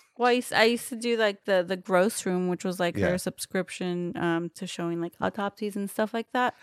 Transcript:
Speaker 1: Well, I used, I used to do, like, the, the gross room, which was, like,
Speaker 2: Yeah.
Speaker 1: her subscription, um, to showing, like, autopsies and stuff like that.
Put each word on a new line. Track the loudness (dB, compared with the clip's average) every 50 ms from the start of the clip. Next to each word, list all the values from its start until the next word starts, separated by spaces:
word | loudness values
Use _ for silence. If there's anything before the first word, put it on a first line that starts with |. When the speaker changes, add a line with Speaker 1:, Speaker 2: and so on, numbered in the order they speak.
| _ _ _ 0
Speaker 1:
Well, | 2 2
I |
used, | 4 2 0 0 2
I | 4 4
used | 4 4 2 -2 -8
to | -8
do, | -4 -2 0 2 2
like, | 2 2 0 -2 _
the, | 2 2 2 2
the | 2 -2 -4
gross | -2 2 4 4 4 4 2 0 -2
room, | 0 0 2 2 0
which | 0 -2 -2
was, | -4 -2 0
like, | 0 0 2 2
Speaker 2:
Yeah. | 2 2
Speaker 1:
her | 2 0
subscription, | -2 -4 -6 -6 -10 -4 -4 -4 -4 -4 -6 -6 -4 -4 -2 -2 -4 -4 -4 -2
um, | 0 0 0 0 -2 -4 -8
to | -10 -10
showing, | -10 -8 -6 -4 -4 -2 -4
like, | -4 -6 -6 _
autopsies | -4 -4 -2 -2 -4 -6 -4 -6 -6 -6 -4
and | -4 -6 -4
stuff | -2 -2 -2 -2 -2
like | -6 -8 -4
that. | -2 0 0 0 -2 -4